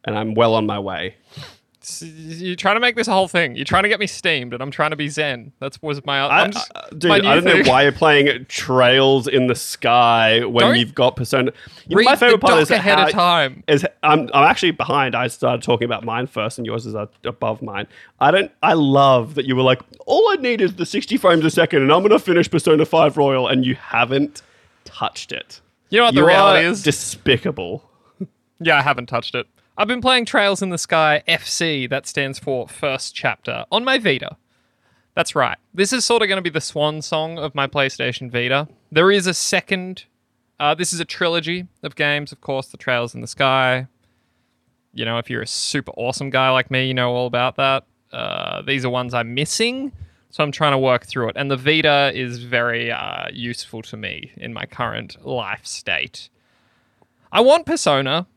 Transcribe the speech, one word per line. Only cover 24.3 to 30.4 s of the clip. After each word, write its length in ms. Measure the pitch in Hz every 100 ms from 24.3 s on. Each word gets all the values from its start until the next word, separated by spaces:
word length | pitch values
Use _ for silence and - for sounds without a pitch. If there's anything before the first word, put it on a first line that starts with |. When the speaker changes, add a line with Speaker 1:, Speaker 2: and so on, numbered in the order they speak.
| - _ _ _ _
Speaker 1:
touched 480 | - - 110 - -
it. 300 | - - - _ _ _
Speaker 2:
You 100 | 208
know 60 |
what 80 | 233
the 60 | 180
Speaker 1:
You 60 | 160
Speaker 2:
reality 380 | 190 196 185
Speaker 1:
are 40 | 170
Speaker 2:
is? 120 | 160
Speaker 1:
despicable. 1080 | 147 135 - - - 226 180 139 87 101 _ _ _ _ 196 _ _ _
Speaker 2:
Yeah, 180 | 165 147
I 40 |
haven't 240 | 139 127 120
touched 280 | 120 -
it. 120 | 123 - _ _
I've 120 | - 208
been 140 | 247
playing 240 | 254 254
Trails 360 | 233 240